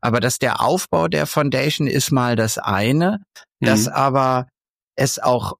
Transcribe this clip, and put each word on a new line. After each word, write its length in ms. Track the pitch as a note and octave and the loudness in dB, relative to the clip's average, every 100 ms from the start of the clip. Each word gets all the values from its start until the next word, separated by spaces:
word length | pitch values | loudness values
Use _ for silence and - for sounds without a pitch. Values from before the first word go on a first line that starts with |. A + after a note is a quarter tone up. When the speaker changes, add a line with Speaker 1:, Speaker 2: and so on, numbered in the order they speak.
Speaker 1:
aber 200 | - A2+ | -2 0
dass 180 | A#2 - | 0 -2
der 220 | B2 - | -2 0
Aufbau 480 | A#2+ F3+ - E3+ E3 | 0 0 0 0 0
der 180 | D#3 D3 | 0 -2
Foundation 600 | - C#3+ C3 C#3 - C#3+ | 0 0 0 -2 0 0
ist 240 | C3+ - | 0 0
mal 240 | C3+ A#2+ A#2 | 0 2 0
das 220 | A2 - | 0 -2
eine, 600 | - G2 G#2+ C#3+ F3 G#3 - - - - | -2 0 2 2 2 -2 -8 -20 -20 -4
dass 280 | A#2+ A2 A#2+ | 2 2 0
Speaker 2:
Mhm. 60 | |
Speaker 1:
aber 540 | - C3+ C3+ C3 B2+ B2+ _ _ _ _ | 0 0 2 2 0 -2 _ _ _ _
es 240 | - C#3 - | -4 -2 -2
auch 360 | - B2 A2+ - | 0 0 -2 -8